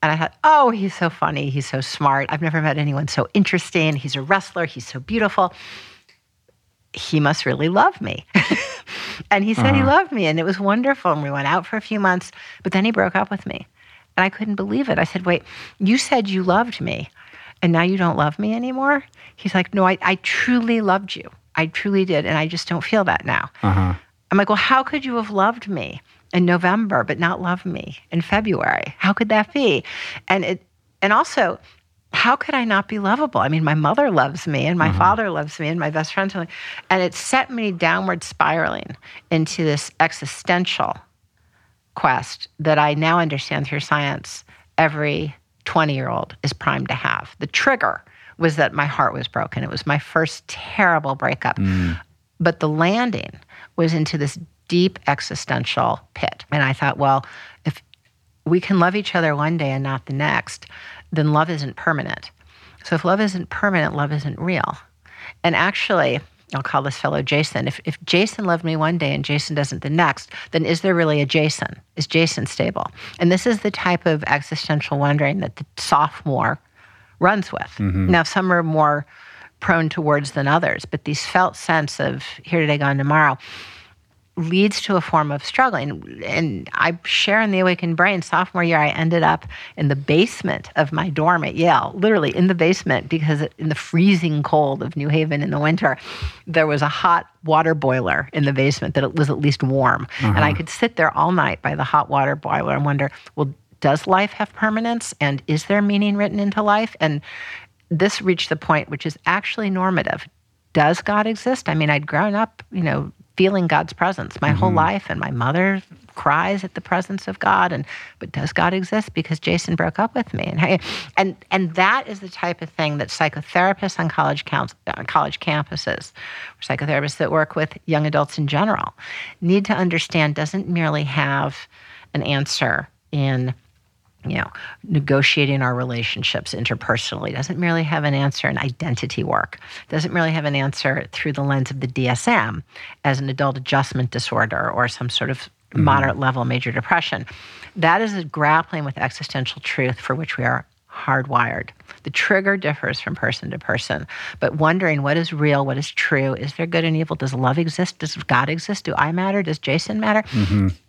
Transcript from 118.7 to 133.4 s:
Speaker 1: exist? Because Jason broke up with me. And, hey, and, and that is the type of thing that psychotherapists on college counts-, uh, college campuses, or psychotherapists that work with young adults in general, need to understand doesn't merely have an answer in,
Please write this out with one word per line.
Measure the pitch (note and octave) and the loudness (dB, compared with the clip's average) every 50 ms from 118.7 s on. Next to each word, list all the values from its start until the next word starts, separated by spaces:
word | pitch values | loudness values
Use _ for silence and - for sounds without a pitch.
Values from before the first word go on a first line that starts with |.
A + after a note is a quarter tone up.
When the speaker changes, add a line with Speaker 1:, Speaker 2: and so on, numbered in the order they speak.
| F#3 | 2
Speaker 1:
exist? | F#3+ F#3 - - A3 G#3+ - - | 0 -2 -2 -2 -2 -2 -2 -4
Because | - E3 - E3 D#3 | -6 -4 -4 -4 -4
Jason | - - E3+ F3 - - E3+ | 0 0 0 0 0 -2 -2
broke | E3 E3+ E3+ - - | 0 0 -2 0 0
up | G3+ A#3 - | -2 -2 0
with | B3+ A3+ - - | -4 -6 -4 -4
me. | - - | -6 -6
And, | - - - | -4 0 0
hey, | D#3+ F3 F#3+ F3 - - - - - - - | 2 2 2 2 0 -4 -10 -10 -12 -6 0
and, | - G3 F#3+ F3+ - - _ | 0 0 0 0 -8 -8 _
and | - F#3+ F#3+ E3+ D#3+ | -2 0 0 0 0
that | F3+ F#3 G3 A3+ C4 - | 2 4 4 4 2 0
is | - G#3+ F#3+ | -4 -12 -14
the | G3 F#3 | -14 -16
type | - - - F3 F3 - | -10 -6 -4 -4 -4 -6
of | - D#3 | -8 -14
thing | _ - D#3+ D3+ D3 D3 | _ -4 -4 -2 -2 -4
that | A#2+ - | -4 -6
psychotherapists | - - E3 D3+ - - D3 - - F3 F3+ F#3+ G3 - - F#3+ - - | -2 0 0 0 0 -4 -12 -2 2 2 4 4 2 0 -2 -6 -4 -2
on | F3 D#3+ | -2 -2
college | - - D3+ C#3+ C#3+ D3 - | 0 0 0 0 0 -2 -4
counts-, | - - C#3+ - A#2 - _ _ - | -4 -2 -2 -2 -4 -8 _ _ -8
uh, | - - - | -8 -8 -8
college | B2 - E3 C#3+ D3 D3+ - | 0 2 2 2 2 -4 -6
campuses, | - - D3 D3+ D3 - - D#3 - - - - - - _ | -4 -2 -2 -2 -2 -4 -6 -8 -4 -4 -4 -6 -6 -14 _
or | - - - - - - - - _ - | -18 -16 -14 -14 -14 -14 -16 -16 _ -6
psychotherapists | - C3 C3 C#3+ C#3+ D3+ C#3+ C#3+ D3 C#3+ | -6 -4 -4 -2 0 0 0 0 -2 -2
that | - D#3+ D#3 D3+ | -2 -2 0 2
work | D#3+ D#3 D3+ - | 2 2 2 0
with | - D#3 D3+ - - _ | -4 -4 -4 -4 -12 _
young | - D#3+ D3+ D3+ | 0 0 2 2
adults | D3+ D3 - D3 C#3 - | 2 2 0 0 0 -2
in | - D3+ | -4 -2
general, | C#3 D3 D3 G3 A3 G#3 - - - - _ - - - - - - - _ | 0 2 2 2 2 0 -2 -2 -6 -8 _ -16 -14 -12 -12 -12 -14 -12 _
need | - E3+ F#3 G3+ G3+ | 0 4 4 4 4
to | - A3 | 2 0
understand | - F#3 F3+ F3 E3 - - - E3+ D#3 D3+ D3 | 2 2 0 0 0 -2 0 2 2 2 2 2
doesn't | D3 D3+ D3+ - F#3+ G3 - | 0 -4 -4 -2 -4 -4 -2
merely | F3+ E3+ E3 D#3 D3+ D3+ D3+ | -2 0 0 0 0 0 -2
have | C#3 C3 D3 C#3+ C#3 C#3 C#3 C#3 C#3 C3+ - - - _ - - - - - - _ _ | -2 -2 0 0 0 0 0 -2 -2 -4 -8 -16 -20 _ -20 -20 -20 -20 -20 -20 _ _
an | D3+ - | -4 -2
answer | - C#3+ C#3 C#3 C#3 - - - A#2+ E2 C#2 - - _ _ _ _ | 0 0 0 0 -2 -2 -2 0 0 0 -2 -4 -8 _ _ _ _
in, | - D3 C#3 C3+ C3+ B2+ | -2 0 0 2 0 0